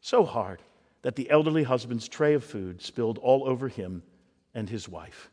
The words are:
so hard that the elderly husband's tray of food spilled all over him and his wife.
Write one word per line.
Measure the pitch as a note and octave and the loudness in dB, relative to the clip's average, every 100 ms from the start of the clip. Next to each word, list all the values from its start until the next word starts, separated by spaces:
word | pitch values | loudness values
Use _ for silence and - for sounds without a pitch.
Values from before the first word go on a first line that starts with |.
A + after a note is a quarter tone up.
so | - B3+ E3 | 2 2 4
hard | A#2+ F#2+ F2+ - _ _ _ | 2 -4 -8 -18 _ _ _
that | - B2+ | -6 -4
the | B2 | 4
elderly | D3+ D#3 D#3 | 4 6 2
husband's | C#3 B2+ A#2+ A#2+ - | 2 0 0 -8 -8
tray | - D3+ | 0 2
of | D3+ | 2
food | - A2 F#2 F2+ | 0 -8 -8 -10
spilled | - - A#2 A2+ | -12 -4 -2 0
all | B2 C3+ C3+ | 4 4 4
over | B2+ C3 | -2 -4
him | - F#2 F#2 E2+ _ _ _ _ | -8 -10 -10 -14 _ _ _ _
and | A#2+ G#2 | -10 -8
his | A2 F#2+ | -8 -10
wife. | E2+ D#2+ - - | -16 -16 -20 -20